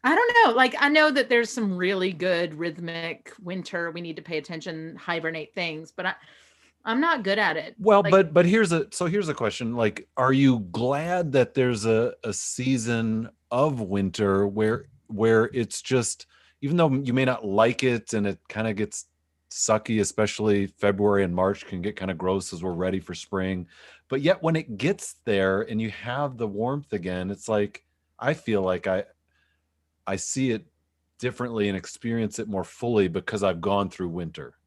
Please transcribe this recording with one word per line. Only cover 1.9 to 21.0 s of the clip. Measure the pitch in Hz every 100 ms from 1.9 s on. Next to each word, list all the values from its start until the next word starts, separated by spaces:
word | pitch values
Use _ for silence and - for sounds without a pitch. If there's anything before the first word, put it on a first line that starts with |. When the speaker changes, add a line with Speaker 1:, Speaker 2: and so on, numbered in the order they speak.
| 196 185
Speaker 1:
good | 165 180 175 175
rhythmic | 151 170 160 170 165 165 160 - -
winter, | 175 185 175 180 170
we | 165
need | 170 156
to |
pay | 160 160
attention, | 151 165 170 160 160 165
hibernate | - 170 160 165 151
things, | - 165 156 160
but | - 180
I, | - - - _ _ _ _ -
I'm | 247
not | 330 302
good | 190 202
at | 196 156
it. | 156 -
Speaker 2:
Well, | 196 202
Speaker 1:
Like | 190
Speaker 2:
but, | 190 175
but | 156 175
here's | 220 202
a, | 165 139
so | -
here's | 175 202 170
a |
question. | 143 110 - 117 120
Like, | 110 101 - -
are | 127
you | 135 139 120 92
glad | 87 123 139 165 180 165
that | 131 120
there's | - 127 113
a, | 110 110 117 -
a | 117
season | 101 - - 127 131 113 117 113 110 113 _ _
of | 120 151 131
winter | 101 101 95 85 101 98 101
where, | 101 107 120 - _ _
where | 107 113 113 117
it's | 131 113 -
just, | - 131 113 - - _ _ _
even | 139 175
though | 160
you | 135 139
may | 123 131
not | 120
like | 107 101 113 123
it | 131 117 -
and | 110 101
it | 92 _
kinda | 107 110
gets | 101 104 - - _ _ _ _
sucky, | - - 110 - 110
especially | 98 - 107 - 107 101 98
February | _ 104 98